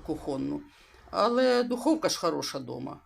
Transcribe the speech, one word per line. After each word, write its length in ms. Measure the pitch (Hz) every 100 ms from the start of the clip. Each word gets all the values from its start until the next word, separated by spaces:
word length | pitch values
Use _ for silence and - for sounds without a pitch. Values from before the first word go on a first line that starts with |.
| -
кухонну. 560 | 156 - 135 135 147 - - - - -
Але 520 | - 233 240 254 247
духовка 460 | 247 247 294 320 180
ж 100 | -
хороша 400 | 175 147 135 139
дома. 380 | 123 127 135 139